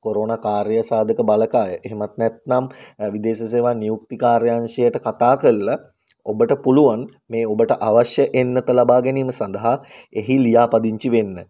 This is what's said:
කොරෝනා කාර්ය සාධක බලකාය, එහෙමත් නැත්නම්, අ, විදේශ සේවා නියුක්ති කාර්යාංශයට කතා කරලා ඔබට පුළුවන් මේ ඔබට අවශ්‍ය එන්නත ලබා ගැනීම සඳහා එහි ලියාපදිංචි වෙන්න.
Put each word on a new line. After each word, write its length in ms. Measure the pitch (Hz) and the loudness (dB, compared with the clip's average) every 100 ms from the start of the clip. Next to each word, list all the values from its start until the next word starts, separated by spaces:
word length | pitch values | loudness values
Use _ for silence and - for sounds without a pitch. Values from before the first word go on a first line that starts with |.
කොරෝනා 340 | 110 104 110 113 | -4 -4 -4 -4
කාර්ය 440 | 113 104 104 110 | -2 -2 0 -2
සාධක 380 | 113 113 110 113 | 0 -2 0 0
බලකාය, 500 | 110 107 113 123 101 87 | 2 2 2 0 -2 -6
එහෙමත් 360 | - 107 104 - | -10 -8 -8 -2
නැත්නම්, 480 | 113 113 - 127 131 - - | -4 -4 -2 -2 -2 -12 -20
අ, 160 | _ 107 | _ -8
විදේශ 320 | 104 107 110 113 | -4 -4 -4 -2
සේවා 280 | 120 120 | 0 0
නියුක්ති 420 | 117 107 110 _ 113 | -2 -4 -6 _ -2
කාර්යාංශයට 840 | 123 117 117 117 117 123 120 120 | 0 2 2 -2 -4 0 0 0
කතා 340 | - - 120 135 | -6 0 2 4
කරලා 420 | 151 110 101 143 - _ _ _ - | 2 2 0 -6 -8 _ _ _ -8
ඔබට 280 | 107 117 139 | -2 0 0
පුළුවන් 440 | 135 131 147 110 107 _ | 2 4 4 2 -8 _
මේ 220 | _ 117 113 | _ -6 -4
ඔබට 260 | 107 113 123 | 0 0 0
අවශ්‍ය 500 | 110 110 120 - 139 | 2 2 2 0 0
එන්නත 380 | 131 127 127 123 | 0 0 -2 0
ලබා 320 | 127 120 123 | 2 4 4
ගැනීම 320 | 127 135 131 | 2 -2 -4
සඳහා 420 | 123 104 98 113 135 - - - | -6 -8 -4 -2 -2 -6 -20 -12
එහි 280 | - 104 135 | -10 -2 2
ලියාපදිංචි 720 | 123 113 120 117 113 107 131 | 4 4 4 2 0 -4 0
වෙන්න. 240 | 117 104 90 | 0 0 -6